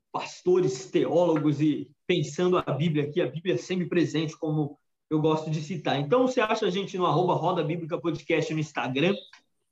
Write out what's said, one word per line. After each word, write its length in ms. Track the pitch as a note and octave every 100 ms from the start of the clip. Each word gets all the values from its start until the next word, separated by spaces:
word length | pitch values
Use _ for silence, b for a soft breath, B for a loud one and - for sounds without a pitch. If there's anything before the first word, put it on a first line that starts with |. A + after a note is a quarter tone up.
| _
pastores, 800 | C#3+ - - F3+ F3+ D#3 - -
teólogos 680 | E3+ C3+ D#3 F3 D#3 D3 C#3
e 300 | D#3 C3+ - _ -
pensando 500 | E3+ D3+ - F3+ F3+
a 160 | -
Bíblia 320 | C#3 E3+ D3+
aqui, 160 | C#3 F3+
a 60 | D#3+
Bíblia 320 | D#3 F#3 E3+
sempre 280 | - F#3 E3
presente, 500 | F3+ C#3 D3+ D#3 -
como 420 | D#3 D#3 C#3+ - _ _ -
eu 100 | D#3
gosto 300 | D#3 D#3 D#3+
de 100 | D3+
citar. 380 | - F3 D#3 C#3
Então, 280 | D3 B3 B3+
você 140 | B3+
acha 260 | G#3+ A3 G3+
a 40 |
gente 260 | F#3+ F#3+ F#3
no 80 |
arroba 300 | F3 D3 F3+
Roda 280 | D3+ E3 F3
Bíblica 360 | D3+ E3+ D#3+ E3
Podcast 540 | E3+ D3 - D#3+ C#3+
no 80 | D#3
Instagram, 540 | D3+ - C3 C3 D#3+ G3+ - - _ _ _